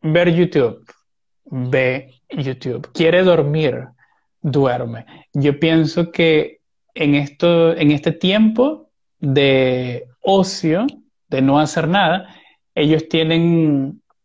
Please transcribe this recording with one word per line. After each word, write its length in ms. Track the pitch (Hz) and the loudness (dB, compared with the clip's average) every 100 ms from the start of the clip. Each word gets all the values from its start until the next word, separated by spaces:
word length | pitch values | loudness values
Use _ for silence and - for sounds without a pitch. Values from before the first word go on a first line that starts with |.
ver 300 | 160 165 175 | -2 2 2
YouTube, 500 | 170 175 156 120 95 _ _ _ _ _ _ _ | 2 2 2 0 -4 _ _ _ _ _ _ _
ve 680 | 131 127 139 127 131 - _ _ | -8 -4 0 0 -2 -8 _ _
YouTube. 600 | 220 135 127 135 120 - | -8 -8 -8 -8 -10 -10
Quiere 300 | - 165 180 | -2 2 2
dormir, 640 | 185 165 143 156 151 123 127 _ _ _ _ _ | 4 2 0 -2 -2 -4 -10 _ _ _ _ _
duerme. 640 | 151 135 135 123 120 117 - - _ | -4 0 0 -2 -6 -12 -16 -20 _
Yo 260 | 147 143 143 | -2 0 0
pienso 520 | 165 165 156 - 170 | 2 2 0 -2 -2
que 500 | - 165 156 156 - _ _ _ | 0 2 2 0 -8 _ _ _
en 200 | - 147 | -4 0
esto, 640 | 143 143 - 175 170 165 165 | 0 -2 -2 0 2 2 2
en 140 | 147 | 0
este 220 | 147 165 | 0 -2
tiempo 800 | 160 185 208 220 220 269 311 - _ _ _ | -2 -2 2 2 2 -2 -2 -12 _ _ _
de 880 | 143 139 139 131 131 127 123 120 - _ | -2 2 2 2 2 -2 -4 -10 -14 _
ocio, 640 | - 196 185 - 165 170 262 - _ _ _ | 0 0 0 -2 -2 -2 -2 -6 _ _ _
de 140 | 131 | -2
no 160 | 135 143 | 2 2
hacer 300 | 151 170 151 | 0 -2 -2
nada, 400 | 196 170 185 185 - _ _ _ | 0 0 -2 -6 -20 _ _ _
ellos 340 | - 151 156 160 | -2 0 0 0
tienen 920 | 160 160 165 170 170 160 139 135 190 _ _ | -2 0 0 2 2 2 0 -4 -10 _ _